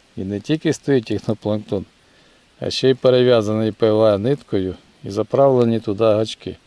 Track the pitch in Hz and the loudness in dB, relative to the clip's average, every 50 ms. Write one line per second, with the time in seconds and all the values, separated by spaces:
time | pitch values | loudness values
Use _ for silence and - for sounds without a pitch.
0 | _ _ _ - 95 95 101 101 - - 151 156 - 165 143 - - - 143 127 | _ _ _ -10 -8 -8 -8 -8 -4 -4 -4 -2 -2 -4 -4 -4 -2 0 0 0
1 | 110 - 107 101 - - 110 - - 107 107 110 107 - 110 98 90 - _ _ | 0 -2 -6 -6 -4 -6 -6 -4 -4 -4 -4 -4 -4 -6 -6 -6 -6 -10 _ _
2 | _ _ _ _ _ _ _ _ _ _ _ _ 127 120 - - - 135 131 123 | _ _ _ _ _ _ _ _ _ _ _ _ -8 -8 -4 0 0 0 0 2
3 | - 127 127 127 123 123 123 117 104 104 107 110 110 110 104 - 113 110 107 107 | 2 2 4 4 4 4 4 2 2 0 -2 -2 -2 -2 -2 0 0 2 2 4
4 | 113 110 104 98 101 127 147 139 - - - 98 92 92 85 - _ _ _ _ | 4 2 2 2 0 -2 -4 -4 -4 -6 -4 -4 -4 -4 -6 -10 _ _ _ _
5 | - 107 98 107 107 - - 127 139 139 131 123 120 117 113 110 110 113 101 101 | -14 -8 -6 -6 -4 -2 2 2 4 4 4 4 2 2 0 -2 -2 -4 -2 0
6 | 117 110 104 104 110 107 - - - 92 87 - _ | 2 2 2 2 0 -4 -6 -10 -12 -14 -14 -14 _